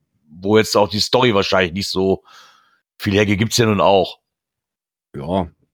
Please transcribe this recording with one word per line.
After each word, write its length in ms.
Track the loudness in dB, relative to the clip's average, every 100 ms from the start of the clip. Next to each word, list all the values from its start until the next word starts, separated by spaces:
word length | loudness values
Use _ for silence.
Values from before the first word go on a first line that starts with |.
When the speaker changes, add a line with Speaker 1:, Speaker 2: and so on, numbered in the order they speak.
| _ _ _
Speaker 1:
wo 280 | -10 0 0
jetzt 160 | 2 0
auch 120 | 0
die 100 | -2
Story 340 | -2 0 2
wahrscheinlich 380 | 0 0 0 -2
nicht 140 | -4 -6
so 340 | -2 -2 -2 _ -20 -20 _ _ _ _ -10
viel 140 | -2
hergibt, 260 | 0 2 0
gibt's 180 | -2 0
ja 80 | 0
nun 140 | 2
auch. 380 | 2 2 0 -6 _ _ _ _ _ _ _ _ _ -12
Speaker 2:
Ja. 320 | -6 -4 -4 _ _